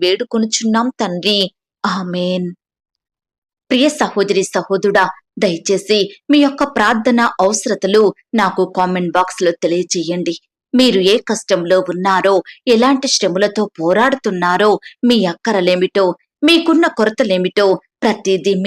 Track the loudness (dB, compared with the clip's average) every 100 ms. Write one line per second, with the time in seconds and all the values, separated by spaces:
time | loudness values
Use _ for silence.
0 | 0 -2 -2 -2 -2 -2 0 0 -2 -4
1 | -6 -4 -2 -2 -2 _ _ _ -6 -4
2 | -6 -4 -4 -4 -6 -10 _ _ _ _
3 | _ _ _ _ _ _ -2 2 2 0
4 | -4 -2 0 0 0 -4 -2 -2 0 0
5 | -2 -4 _ -4 -2 -2 -2 -4 0 -2
6 | -2 -6 0 2 2 0 -4 0 0 2
7 | 0 0 0 0 0 0 -4 -4 0 2
8 | 2 0 _ -2 -2 0 -4 -2 -2 -2
9 | -2 -2 -2 0 -2 0 -2 -2 -2 -4
10 | -4 -4 -4 -8 _ _ _ 2 2 4
11 | 2 0 -2 -6 -2 -2 2 0 0 -4
12 | 0 2 2 0 -2 -8 0 2 4 2
13 | 0 -2 -2 0 -2 -2 -6 -4 0 2
14 | 2 0 -4 -2 -2 2 2 0 -4 -4
15 | 2 2 0 -2 -2 0 2 2 0 2
16 | 0 -2 _ -2 2 2 2 2 2 0
17 | -2 0 -2 0 0 0 2 0 _ _
18 | -2 -2 -2 0 0 0